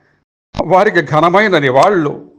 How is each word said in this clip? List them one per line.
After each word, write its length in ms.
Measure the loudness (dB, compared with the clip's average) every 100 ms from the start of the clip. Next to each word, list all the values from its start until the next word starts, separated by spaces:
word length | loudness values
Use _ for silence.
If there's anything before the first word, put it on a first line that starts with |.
| _ _ _ _ _ -8
వారికి 420 | 0 2 2 0 -2
ఘనమైన 520 | 0 2 2 0 0
నివాళులు. 680 | 0 2 2 0 -4 -8 -16